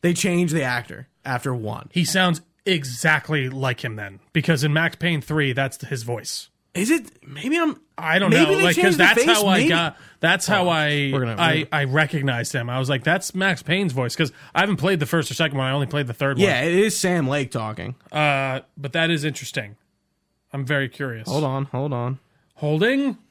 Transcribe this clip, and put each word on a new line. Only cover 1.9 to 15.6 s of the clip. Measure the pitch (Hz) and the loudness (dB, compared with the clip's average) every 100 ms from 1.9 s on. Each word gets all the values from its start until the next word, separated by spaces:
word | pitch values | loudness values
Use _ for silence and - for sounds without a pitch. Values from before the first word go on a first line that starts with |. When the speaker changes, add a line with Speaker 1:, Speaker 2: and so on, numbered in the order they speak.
Speaker 2:
He | 175 | -2
sounds | 170 190 180 160 _ _ - | 0 2 2 0 _ _ -2
exactly | 175 135 120 165 151 - 151 127 | -2 -2 -2 0 0 0 -4 -2
like | 135 131 123 | -4 -4 -4
him | 127 107 | -6 -8
then, | 101 95 _ | -12 -14 _
because | 165 143 156 | -2 0 0
in | 147 | 2
Max | 151 165 - | 2 0 -2
Payne | 170 160 | -2 -2
three, | - 151 139 | -2 -2 0
that's | 123 135 - 135 | 0 -2 -4 -10
his | 131 | -8
voice. | 113 117 - - - _ _ | -6 -8 -8 -12 -12 _ _
Speaker 1:
Is | - 214 | -6 0
it? | 320 214 _ - | 0 -2 _ -18
Maybe | 139 214 330 | -8 -2 0
I'm | 320 - _ - | 0 -2 _ -8
Speaker 2:
I | 160 170 | 0 2
don't | 202 | 4
Speaker 1:
maybe | 226 320 | 6 6
Speaker 2:
know, | 381 | 4
Speaker 1:
they | |
Speaker 2:
like, | 359 - | 4 4
'cause | |
Speaker 1:
changed | 392 320 | 4 6
the | |
Speaker 2:
that's | 349 220 | 6 6
Speaker 1:
face, | 285 214 | 4 4
Speaker 2:
how | 202 | 4
I | 190 | 4
Speaker 1:
maybe. | 277 | 4
Speaker 2:
got, | 170 165 - - _ | 2 0 -6 -20 _
that's | 165 185 - | 2 2 2
how | 202 180 | 2 2
Speaker 1:
Oh, | |
Speaker 2:
I, | 165 151 147 139 | 2 2 0 0
Speaker 1:
we're | 135 | 0
gonna, | 120 110 | -2 0
we're | |
Speaker 2:
I, | 165 156 | 2 2
Speaker 1:
gonna | - | 0
Speaker 2:
I | 156 | -2
recognized | 139 139 151 151 139 120 117 | 0 2 2 0 -2 -2 -2
him. | 135 120 | -4 -4
I | 127 | -2
was | 131 | 0
like, | 135 | 0
"That's | 151 180 - | 2 0 0
Max | 185 190 180 | -2 0 -2
Payne's | - 180 196 | -2 0 0
voice," | 131 123 | -2 -4
'cause | - 156 - - | 0 -2 -2 -6
I | - | 0
haven't | 202 190 | 0 2
played | 160 185 | 2 0
the | 143 | 0
first | 170 151 | 0 -2
or | |
second | 135 160 | -2 -2
one. | 139 | 0